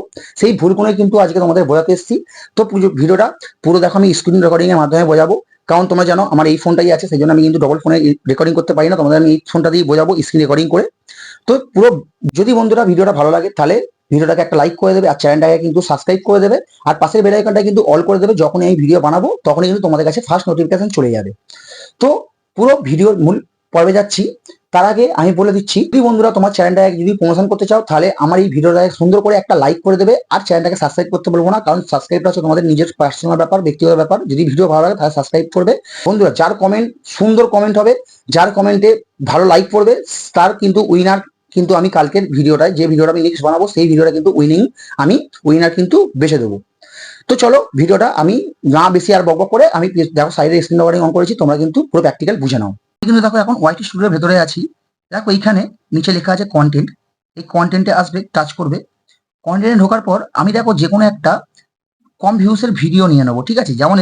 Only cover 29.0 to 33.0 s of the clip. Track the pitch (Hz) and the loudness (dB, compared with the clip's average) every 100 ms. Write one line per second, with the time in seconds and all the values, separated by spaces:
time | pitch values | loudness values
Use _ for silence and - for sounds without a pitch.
29 | 170 202 208 208 - 180 139 170 190 185 | 2 2 2 0 0 0 0 0 0 2
30 | 196 247 - - - 170 170 185 147 165 | 2 0 0 -6 -2 -2 -2 -2 -2 -2
31 | 175 175 - 170 170 208 - 170 - 139 | -4 -4 -2 0 0 0 -2 -4 -2 -6
32 | - 170 180 180 156 165 170 151 170 - | -4 -2 -2 -2 -2 0 0 0 -2 -2